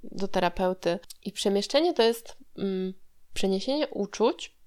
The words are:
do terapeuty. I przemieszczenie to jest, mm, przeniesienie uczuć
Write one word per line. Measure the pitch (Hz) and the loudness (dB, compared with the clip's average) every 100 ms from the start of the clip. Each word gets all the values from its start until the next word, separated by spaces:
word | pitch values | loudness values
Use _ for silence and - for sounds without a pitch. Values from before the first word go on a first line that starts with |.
do | - - 190 | -10 -4 0
terapeuty. | 185 180 175 185 185 170 175 - - - | 2 0 2 0 0 -2 -2 -6 -12 -10
I | |
przemieszczenie | - 208 196 202 277 339 | -2 2 2 2 2 2
to | 330 | 4
jest, | 226 233 - - - - | 2 2 -6 -18 -16 -6
mm, | 196 190 185 185 - - - | -4 -2 -4 -8 -18 -20 -8
przeniesienie | - 196 190 226 285 302 | 0 2 2 0 -2 -2
uczuć | - 196 - 226 349 - _ | -2 -6 2 0 0 -10 _